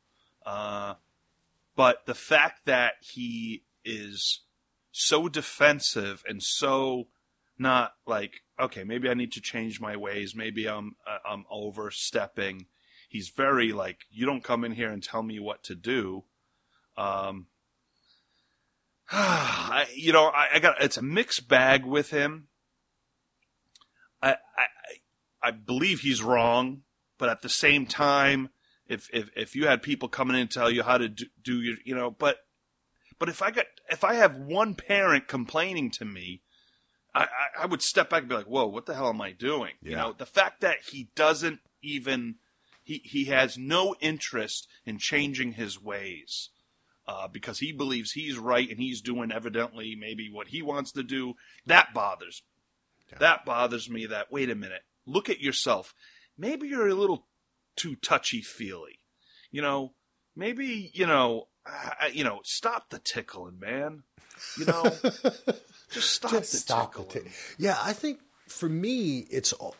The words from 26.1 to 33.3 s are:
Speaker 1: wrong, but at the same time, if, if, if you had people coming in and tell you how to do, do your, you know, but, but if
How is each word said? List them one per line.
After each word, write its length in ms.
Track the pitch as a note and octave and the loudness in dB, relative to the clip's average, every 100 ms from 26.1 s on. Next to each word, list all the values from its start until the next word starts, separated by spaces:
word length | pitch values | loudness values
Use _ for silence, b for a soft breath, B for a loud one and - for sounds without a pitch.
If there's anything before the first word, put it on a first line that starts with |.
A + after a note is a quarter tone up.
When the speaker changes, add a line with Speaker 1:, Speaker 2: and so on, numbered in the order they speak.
| B2+ | 0
Speaker 1:
wrong, 600 | A2 B2 A#2 A#2+ B2+ C#3 - _ _ _ | 4 6 6 4 2 -4 -16 _ _ _
but 100 | B2 | -2
at 140 | A2+ | -2
the 60 | B2 | -2
same 380 | - D3+ C#3+ C3 | 4 6 6 2
time, 640 | - D3 C#3 C#3 C#3 C3 - _ _ _ | 2 4 6 6 4 -2 -10 _ _ _
if, 220 | A#2 - | -10 -4
if, 160 | A#2+ G#2 - | -4 -4 -8
if 180 | A2 C3+ | -8 0
you 100 | D3 | 4
had 160 | B2 | 4
people 260 | D3 C#3 B2 | 2 -4 -4
coming 260 | - C3 B2+ | -2 0 2
in 60 | |
and 80 | A#2+ | 0
tell 200 | B2+ A#2 | 2 2
you 120 | A#2+ | 2
how 140 | A2+ B2 | 4 4
to 100 | A#2 | 2
do, 180 | G#2+ A#2+ _ | -4 -12 _
do 180 | - B2 | -6 -4
your, 160 | A#2 A2+ | -4 -6
you 100 | - | -6
know, 160 | B2+ B2 | -4 -4
but, 280 | A2+ D3 C3+ _ _ _ _ _ _ b _ | 0 0 0 _ _ _ _ _ _ b _
but 100 | |
if 140 | E3+ | -4